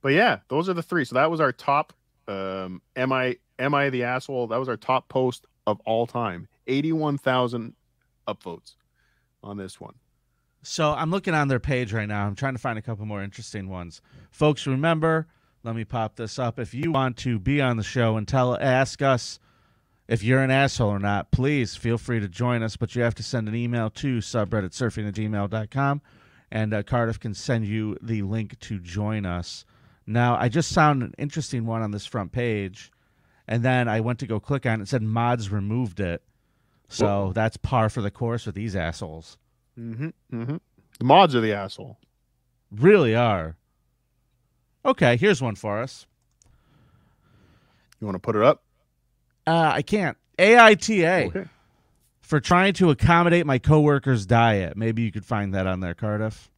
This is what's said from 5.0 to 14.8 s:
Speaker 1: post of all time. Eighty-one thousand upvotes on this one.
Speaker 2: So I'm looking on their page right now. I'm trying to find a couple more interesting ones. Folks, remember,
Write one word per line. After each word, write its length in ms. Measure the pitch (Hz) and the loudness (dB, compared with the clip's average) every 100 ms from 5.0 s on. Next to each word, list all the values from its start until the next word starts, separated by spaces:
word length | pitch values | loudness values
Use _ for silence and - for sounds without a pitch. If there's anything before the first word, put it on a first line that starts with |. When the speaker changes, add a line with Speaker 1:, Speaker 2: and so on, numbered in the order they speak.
| - | 0
Speaker 1:
post 360 | 135 127 123 _ _ - | 0 0 -2 _ _ -6
of 120 | 104 - | -4 -2
all 220 | 113 117 | -2 -2
time. 400 | 120 113 87 - _ - | -4 -6 -6 -14 _ -6
Eighty-one 500 | 135 156 160 151 139 | -2 -2 -2 -2 -2
thousand 560 | - 127 123 120 113 - _ _ _ _ - | 0 0 0 -4 -10 -16 _ _ _ _ -10
upvotes 480 | 104 92 85 - _ _ _ _ _ _ _ | -10 -12 -16 -18 _ _ _ _ _ _ _
on 140 | 104 101 | -14 -12
this 220 | 95 - | -12 -14
one. 160 | - - _ _ _ _ _ _ | -20 -20 _ _ _ _ _ _
Speaker 2:
So 300 | - - 151 | -12 -2 -2
I'm 180 | 147 160 | 0 -2
looking 240 | 190 190 | -4 0
on 140 | 160 143 | 0 0
their 120 | 127 | -2
page 340 | - 131 120 | -2 -2 -2
right 140 | 110 104 | -4 -4
now. 200 | 104 101 | -4 -4
I'm 80 | 98 | -4
trying 180 | 135 | -6
to 60 | 127 | -6
find 180 | 131 110 | -6 -8
a 40 | |
couple 240 | 107 107 107 | -8 -10 -8
more 180 | 104 | -8
interesting 460 | 98 101 113 107 95 | -10 -12 -14 -12 -10
ones. 320 | 92 87 - _ - - | -10 -12 -16 _ -20 -20
Folks, 380 | - 151 147 - | 0 2 2 -2
remember, 600 | 131 | 0